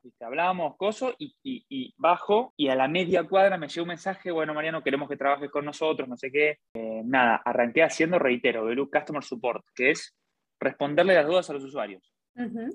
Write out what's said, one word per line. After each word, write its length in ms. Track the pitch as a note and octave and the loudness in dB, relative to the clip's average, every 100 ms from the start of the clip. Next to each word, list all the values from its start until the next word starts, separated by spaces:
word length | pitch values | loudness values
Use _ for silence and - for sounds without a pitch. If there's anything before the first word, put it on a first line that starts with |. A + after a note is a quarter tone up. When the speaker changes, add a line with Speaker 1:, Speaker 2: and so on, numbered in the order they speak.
Speaker 1:
viste, 200 | B2 - | -20 -16
hablamos, 540 | A#2 D3 F3+ F#3 D3+ - | -8 -2 0 0 -4 -2
coso, 380 | G3 G#3 C4 A#3 | -4 -2 -4 -6
y, 160 | C#3+ _ | -12 _
y, 220 | C3+ A#2+ - | -10 -10 -10
y 280 | C3+ B2+ - | -10 -10 -2
bajo, 560 | D#3 F3 - G#3 B3+ - | 2 2 2 2 0 -2
y 100 | C3+ | 0
a 60 | |
la 140 | C3 C3+ | 2 2
media 360 | F3 F3 F3+ | 0 2 0
cuadra 320 | D#3+ F#3+ G3 F3+ | 2 4 4 2
me 120 | C#3+ | -6
llegó 160 | E3 | -6
un 40 | E3+ | -8
mensaje, 420 | E3+ F#3+ F#3+ F3+ | -6 -8 -8 -4
"Bueno, 220 | D#3+ D#3 | -2 -2
Mariano, 300 | D3+ D#3+ D3+ | -2 -4 -2
queremos 260 | D#3 C#3 C#3 | -2 -2 -2
que 80 | C#3 | -2
trabajes 340 | C#3 C#3+ C#3+ | 0 0 -2
con 140 | D3 | -6
nosotros", 420 | D3 - D#3 D3 B2+ | -6 -2 -2 -2 -4
no 80 | B2 | -8
sé 120 | C3+ | -4
qué. 280 | C#3+ D3+ D3+ _ | 0 0 0 _
Eh, 260 | A#2 A2 A2 A2+ | -10 -8 -6 0
nada, 340 | C3 A#2+ A2+ | 4 6 4
arranqué 400 | B2 B2 A#2+ D3+ | 2 0 2 4
haciendo, 360 | D#3 - E3 F3 | 2 2 2 2
reitero, 480 | C3+ B2 B2+ A2+ A2+ | 2 2 0 0 -2
Belú 240 | B2 C#3 | -2 0
Customer 340 | D3 - D3 | -2 -2 -8
Support, 400 | - A#2+ B2 G#2+ _ | -8 -6 -4 -4 _
que 180 | - C3 | 0 2
es 220 | D#3+ - _ _ _ _ - | 2 -4 _ _ _ _ -4
responderle 560 | C#3 - C#3+ D3 F#3+ | -4 -2 -2 2 4
las 120 | F3 D3 | 6 4
dudas 240 | F3+ E3+ | 2 0
a 20 | |
los 120 | C#3+ | -8
usuarios. 500 | C3+ C3+ G#2 F#2 _ _ _ | -8 -8 -8 -10 _ _ _
Speaker 2:
Ujú. 360 | B3 A#3 A#3 B3 | -10 -10 -8 -10